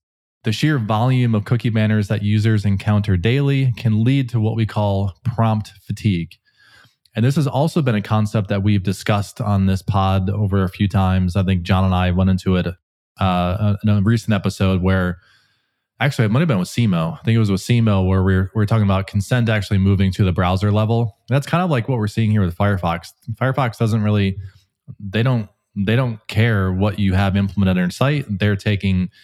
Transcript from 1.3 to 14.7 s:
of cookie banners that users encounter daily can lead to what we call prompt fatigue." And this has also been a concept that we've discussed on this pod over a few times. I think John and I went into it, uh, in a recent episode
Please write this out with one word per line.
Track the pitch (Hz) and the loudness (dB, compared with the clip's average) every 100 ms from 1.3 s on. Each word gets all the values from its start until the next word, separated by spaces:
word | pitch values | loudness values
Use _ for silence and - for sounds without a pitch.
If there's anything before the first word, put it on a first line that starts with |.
of | 110 - | 0 0
cookie | 120 117 | -2 0
banners | 110 107 107 101 | 0 2 0 0
that | 104 | -2
users | 104 107 110 110 101 | 0 0 2 0 0
encounter | 98 - 104 101 90 | -2 0 0 2 0
daily | 87 131 143 139 131 113 | 2 0 0 2 0 0
can | 117 107 | 0 2
lead | 117 139 131 | 2 2 0
to | 117 | -2
what | 107 113 | -2 -2
we | 110 | -2
call | - 104 98 98 - | -2 -2 0 -2 -4
prompt | - - 113 107 101 - - | -6 -2 0 0 -4 -14 -12
fatigue." | 104 110 87 82 - _ _ _ - _ _ _ - | -4 -2 -2 -4 -12 _ _ _ -20 _ _ _ -2
And | |
this | 120 143 | 0 0
has | 131 | 0
also | 127 165 175 | 0 -2 0
been | 131 107 | 0 -2
a | |
concept | 101 110 107 110 92 | 0 0 0 -2 -2
that | 101 | -2
we've | 98 101 | 0 0
discussed | 92 92 - 104 104 - | 0 -4 -2 -2 -4 -6
on | 110 101 95 | -2 0 2
this | 95 | 0
pod | - 101 95 95 92 | -2 0 0 0 0
over | 101 104 98 | -2 0 0
a | 92 | -2
few | - 101 | -2 -2
times. | 101 92 92 90 92 | 2 2 2 0 0
I | |
think | 92 92 | 0 0
John | 85 95 95 | 0 0 2
and | 92 | 2
I | 90 | 0
went | 90 95 | 2 2
into | 92 - 90 | 2 0 0
it, | 85 - _ _ _ - | -2 -6 _ _ _ -4
uh, | 95 90 90 98 104 101 | -2 0 -2 0 -2 0
in | 107 | 0
a | 104 | 2
recent | 98 117 - 101 | 2 0 0 -2
episode | 95 - 95 | -2 -2 0